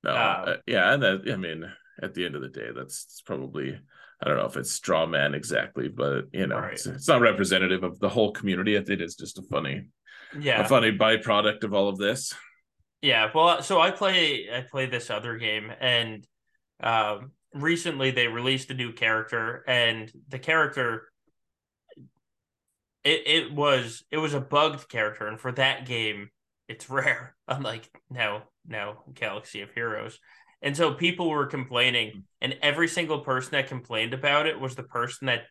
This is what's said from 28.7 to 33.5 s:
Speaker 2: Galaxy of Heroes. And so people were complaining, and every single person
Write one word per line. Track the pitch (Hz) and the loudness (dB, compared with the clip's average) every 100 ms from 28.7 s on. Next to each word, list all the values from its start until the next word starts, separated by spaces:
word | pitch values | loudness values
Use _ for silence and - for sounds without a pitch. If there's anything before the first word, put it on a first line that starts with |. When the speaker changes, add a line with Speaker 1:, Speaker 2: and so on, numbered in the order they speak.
| 110 101 107 - | -8 -8 -10 -20
Speaker 2:
Galaxy | 135 110 101 - - | -8 -6 -6 -12 -14
of | 101 | -10
Heroes. | - 117 107 107 - _ - _ _ | -6 -6 -6 -8 -14 _ -20 _ _
And | 143 143 | -4 2
so | 165 131 | 0 2
people | 175 180 170 | 0 0 -2
were | 151 135 | 0 -2
complaining, | 139 127 123 127 120 107 104 95 _ | -4 -2 2 4 2 -2 -8 -20 _
and | 131 - | -6 0
every | 147 147 170 | 0 2 0
single | 180 160 151 | 0 -2 -2
person | 139 127 127 | 0 -2 0